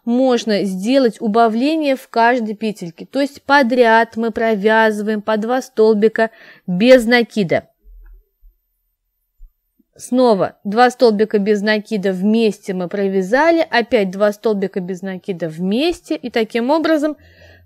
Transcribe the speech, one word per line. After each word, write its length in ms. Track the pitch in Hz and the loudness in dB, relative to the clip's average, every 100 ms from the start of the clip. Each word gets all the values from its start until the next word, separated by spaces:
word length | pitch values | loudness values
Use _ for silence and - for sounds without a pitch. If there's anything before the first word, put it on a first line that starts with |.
| 233 | -4
можно 580 | 247 262 233 226 196 | 0 2 0 0 -2
сделать 580 | 196 185 208 269 240 - | -2 -4 0 2 2 -2
убавление 760 | 226 226 226 226 285 320 294 262 | -2 2 2 2 -2 0 -2 -4
в 120 | - | -4
каждой 480 | 233 233 247 220 208 | 0 2 0 -4 -6
петельке. 500 | 220 - 170 - 180 | -6 -8 -12 -14 -8
То 140 | 269 | -4
есть 240 | 285 - | -4 -6
подряд 720 | - 285 233 254 226 226 226 220 | 0 2 2 2 4 4 2 -4
мы 160 | 226 | -6
провязываем 920 | 226 226 214 214 220 220 208 208 214 | -2 -2 0 0 2 0 -2 -6 -6
по 160 | 214 220 | -4 -4
два 240 | 220 254 | -2 -6
столбика 680 | - - 220 214 214 - 220 _ - - - | -6 0 2 4 0 0 -4 _ -20 -18 -8
без 400 | 180 247 262 226 | 0 6 6 6
накида. 640 | 240 226 220 165 135 - _ - - - - _ _ - _ _ _ _ _ _ _ _ _ - _ _ _ _ - | 0 0 -2 -2 -2 -4 _ -20 -20 -20 -20 _ _ -20 _ _ _ _ _ _ _ _ _ -20 _ _ _ _ -20
Снова 640 | - 247 247 196 135 - | -4 2 2 2 0 -4
два 260 | 202 220 247 | -6 2 2
столбика 480 | - 233 208 214 214 | 4 2 2 0 0
без 240 | 202 208 | 0 0
накида 520 | 214 214 202 220 196 | 0 -2 -4 -4 -2
вместе 600 | 185 208 226 220 - - | -2 0 2 0 -2 -8
мы 140 | 185 175 | -6 -6
провязали, 800 | 202 196 190 185 262 330 330 - | -4 -2 -2 0 2 2 2 0
опять 400 | 240 226 240 190 | -2 0 0 0
два 220 | 190 208 | -2 -2
столбика 480 | 208 226 202 190 202 | 0 -2 -2 -4 -6
без 240 | 180 180 | -8 -10
накида 460 | 190 185 - 170 165 | -10 -10 -10 -8 -8
вместе. 680 | 160 185 226 339 - - 311 | -6 -4 0 -2 -4 -8 -8
И 160 | 247 | -4
таким 400 | 233 220 233 247 | -4 -2 -4 -2
образом 440 | 320 311 311 302 285 - _ - - | 0 2 0 -2 -6 -18 _ -20 -20